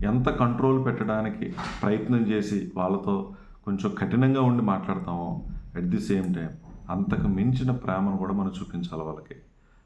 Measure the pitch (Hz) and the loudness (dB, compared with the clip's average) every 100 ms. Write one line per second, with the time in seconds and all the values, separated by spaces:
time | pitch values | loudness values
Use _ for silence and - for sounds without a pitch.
0 | 101 123 135 - 120 120 131 131 123 - | 2 2 2 2 2 4 4 4 2 0
1 | 107 107 110 - 87 - - - 101 107 | 0 0 -2 -4 -8 -6 -8 -2 0 2
2 | 113 123 104 107 101 101 - 95 92 98 | 2 2 4 2 2 -2 -2 -2 0 0
3 | - 98 - - - - - 98 107 - | 0 -2 -2 -12 -20 -12 -6 -2 -2 -2
4 | 104 113 131 135 127 120 104 95 92 92 | 0 4 4 6 4 4 2 0 -2 -4
5 | 87 87 87 - - - - 85 90 104 | -4 -4 -4 -6 -8 -10 -8 -4 0 0
6 | 101 98 90 85 80 - - - - 92 | 2 0 2 -2 -4 -10 -16 -18 -6 -2
7 | 98 113 101 95 117 127 131 123 - 92 | 0 2 2 2 2 2 2 0 0 0
8 | 98 95 95 101 95 92 87 87 85 80 | 0 0 0 0 -2 -4 -8 -6 -6 -6
9 | 78 - - - - _ _ _ | -8 -10 -14 -20 -20 _ _ _